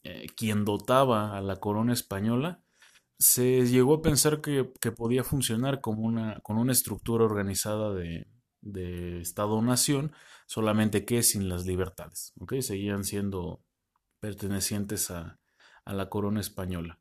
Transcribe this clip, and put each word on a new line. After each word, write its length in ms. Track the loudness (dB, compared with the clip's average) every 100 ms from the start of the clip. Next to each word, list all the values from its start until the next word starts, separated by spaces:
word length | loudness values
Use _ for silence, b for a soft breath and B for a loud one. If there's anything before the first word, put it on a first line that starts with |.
eh, 240 | -14 -14 -14 -4
quien 300 | 0 0 0
dotaba 720 | -2 2 4 6 4 0 -4
a 40 |
la 160 | -4 -4
corona 360 | -2 0 2
española, 720 | 0 -2 -2 0 0 -2 -6 b b b b b _
se 480 | 4 6 4 4 6
llegó 280 | 6 6 4
a 60 |
pensar 400 | 4 4 2 2
que, 300 | 0 0 -2 -2
que 120 | -6
podía 320 | -2 0 0
funcionar 580 | 0 -2 0 0 0 -2
como 220 | -4 -2
una, 360 | 0 0 -4 -6
con 180 | -2 0
una 140 | 4
estructura 540 | 2 0 -6 0 4 4
organizada 680 | 4 0 -2 -2 -2 -2
de, 340 | -2 -4 -8 -10 _ _ _
de 600 | -12 -8 -8 -6 -6 -6
Estado-nación, 920 | -8 -4 0 2 2 2 2 2 0 B B B -10
solamente 600 | -2 2 4 4 2 2
que 180 | 2
sin 240 | 2 2 -2
las 180 | -2 -2
libertades, 680 | -2 -2 -6 -14 -14 -16 -16
¿ok? 160 | -6 -6
Seguían 420 | -4 -4 -2 -2
siendo 580 | -2 -4 -4 -4 -6 -10 _ _ _ _ _ _
pertenecientes 920 | -10 -6 -4 -2 -2 -4 -4 -4 -4
a, 280 | -6 -12 -16 b b b b -8
a 80 |
la 160 | -6 -4
corona 320 | -2 0 -2
española. 580 | -4 -6 -6 -6 -8 -12